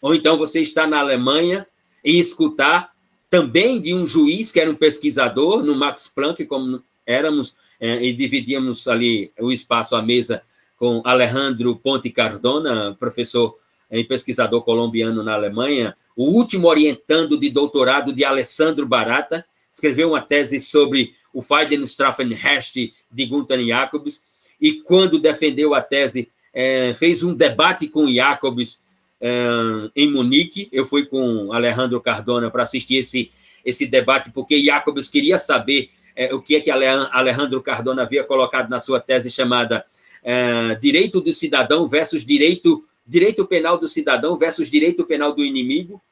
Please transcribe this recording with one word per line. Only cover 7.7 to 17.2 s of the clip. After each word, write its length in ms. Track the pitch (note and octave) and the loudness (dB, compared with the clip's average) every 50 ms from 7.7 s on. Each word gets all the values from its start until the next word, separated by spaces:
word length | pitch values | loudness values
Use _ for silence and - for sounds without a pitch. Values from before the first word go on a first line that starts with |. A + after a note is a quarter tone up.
| _ _ | _ _
é, 240 | A2+ A#2 A#2 B2 A#2+ | -4 -4 -2 0 -2
e 80 | B2+ B2 | -2 -2
dividíamos 760 | A#2 C#3 B2 B2+ C#3 A#2 A2+ C3+ C3+ C3 B2+ A#2+ A2+ - B2+ | -2 -4 -2 -2 -4 -4 -2 -4 -4 -2 -4 -4 -6 -2 -2
ali 440 | A#2+ A#2 A#2+ A#2+ A#2 G#2+ G2 - _ - | 0 2 2 0 0 0 -4 -6 _ -6
o 140 | A2+ B2 B2+ | -4 -4 -4
espaço 420 | A#2+ - _ A#2+ A#2 A2+ - - | -4 -4 _ -2 -2 -2 0 -2
à 80 | A#2 A2 | -2 0
mesa 400 | A2 A#2+ B2 A#2 - A#2 - - _ _ _ _ _ _ | 2 2 2 2 0 -4 -6 -6 _ _ _ _ _ _
com 240 | _ A#2+ B2 A#2+ A#2 A2+ | _ -2 0 0 0 0
Alejandro 720 | B2 B2+ B2+ B2 A#2 A2+ C3+ C#3 C#3 B2+ A2+ A#2+ B2 A#2+ | 2 4 4 4 2 0 -2 -2 -2 -2 -2 -2 -2 -2
Ponte 340 | A#2 _ C3+ C3+ C3 B2+ A#2+ | -2 _ -2 -2 -2 -4 -4
Cardona, 880 | - - A#2 G#2+ G#2 G2+ - B2 C3 D3 D#3+ D3 B2 A2 G#2 G2+ G2+ _ | -2 -2 -2 -2 -2 -2 -2 0 0 0 -2 -2 -2 -2 -4 -6 -6 _
professor 580 | - B2 - - A#2+ - - A#2+ A#2+ A2 - _ _ _ _ _ _ _ | -8 -8 -6 -6 -8 -4 0 0 0 0 -2 _ _ _ _ _ _ _
e 140 | - A2+ A#2 | -4 -4 -4
pesquisador 600 | - C3 B2 - - A#2+ - A#2+ A2 - A#2 A2+ | -2 -4 -4 -4 -6 -2 -2 -2 0 0 -2 0
colombiano 600 | - A#2 A2+ A#2 A#2 A2+ A2+ A#2 A2+ A2+ A2 G#2+ | 0 0 0 0 0 0 -2 -2 0 -2 -4 -4
na 120 | A2 G#2+ | -4 -4
Alemanha, 640 | G#2 G#2 G2+ G2+ A2 B2 C#3 D3 C3+ A#2 G#2 F#2 _ _ _ _ | -2 -4 -4 -4 -4 -2 -2 0 -2 -2 -4 -6 _ _ _ _
o 80 | - B2+ | -2 0
último 420 | C#3+ F3 A#3 A#3+ A3+ - F#3+ F3 | 2 4 2 2 2 0 2 4
orientando 720 | E3+ D#3+ D3+ D3+ D3+ C#3+ - _ _ D#3 D#3+ | 4 6 6 4 4 2 -2 _ _ 2 2